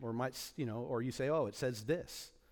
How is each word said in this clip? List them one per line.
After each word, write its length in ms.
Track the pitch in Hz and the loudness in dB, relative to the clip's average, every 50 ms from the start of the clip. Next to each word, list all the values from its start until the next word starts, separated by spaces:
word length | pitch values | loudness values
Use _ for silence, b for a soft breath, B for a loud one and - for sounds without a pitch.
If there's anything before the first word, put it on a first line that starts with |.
or 100 | 123 117 | -4 -2
it 20 | 113 | 0
might, 180 | 117 127 131 | 0 0 0
s-, 220 | 131 - - - - | -2 -4 -10 -8 -4
you 100 | - 135 | -2 -2
know, 160 | 117 107 117 | 0 0 -2
or 200 | 123 127 131 113 | 0 0 0 2
you 100 | 120 131 | 2 0
say, 160 | - - 131 139 | 0 2 2 4
"Oh, 180 | 156 160 131 | 4 4 2
it 100 | 101 - | 2 0
says 280 | - 143 127 123 104 110 | 0 0 0 0 0 0
this." 480 | 117 160 175 - - - - - - - - - - | 0 0 0 0 -4 -10 -12 -12 -14 -16 -20 -20 -20